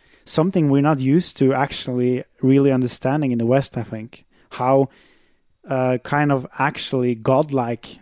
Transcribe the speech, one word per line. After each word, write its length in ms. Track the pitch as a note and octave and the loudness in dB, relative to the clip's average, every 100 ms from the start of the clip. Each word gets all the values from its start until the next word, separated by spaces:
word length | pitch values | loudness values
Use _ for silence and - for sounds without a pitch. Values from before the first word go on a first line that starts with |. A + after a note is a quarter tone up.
| _ _ | _ _
something 460 | - - F3+ F#3+ D3 | -4 0 0 2 2
we're 120 | C#3 | 4
not 180 | D3 C#3+ | 2 2
used 360 | C3 D#3+ - - | 2 2 0 0
to 140 | C3+ | 0
actually 720 | C3 C#3 - - B2 B2 B2+ - _ | 2 -2 -4 -6 -2 -2 -2 -6 _
really 300 | C3 C#3 C#3 | 2 4 4
understanding 600 | C3 B2 - C3 D3+ C#3 | 2 0 -4 -4 -2 -2
in 60 | A#2 | -2
the 80 | A#2 | 0
West, 300 | C3+ C3 B2 | 0 0 -6
I 60 | |
think. 420 | G#2+ A2 A2+ - _ _ _ | -10 -10 -14 -20 _ _ _
How, 360 | - B2+ C3+ C3+ _ _ _ _ _ _ _ - | -4 2 2 2 _ _ _ _ _ _ _ -6
uh, 300 | C3 B2+ B2+ | -2 0 -2
kind 260 | - D3 D3 | -2 0 0
of 160 | C3+ C3 - | 0 -4 -4
actually 560 | C#3 - - C3 B2 A2+ | -4 -4 -4 -2 -2 -2
godlike 800 | A#2 C3 D#3 C3+ A#2 A#2 - - | 2 2 2 -2 -4 -6 -12 -20